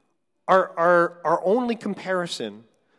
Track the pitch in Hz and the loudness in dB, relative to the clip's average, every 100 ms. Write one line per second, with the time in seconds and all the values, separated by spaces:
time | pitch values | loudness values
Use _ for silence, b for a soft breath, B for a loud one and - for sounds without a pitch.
0 | _ _ _ _ - 185 175 - 170 175 | _ _ _ _ 2 2 2 0 2 4
1 | 170 170 156 165 170 233 240 226 214 190 | 2 -2 -2 0 0 0 0 -4 -6 -8
2 | 185 185 175 - 110 104 117 _ _ | -4 -4 -4 -8 -10 -12 -20 _ _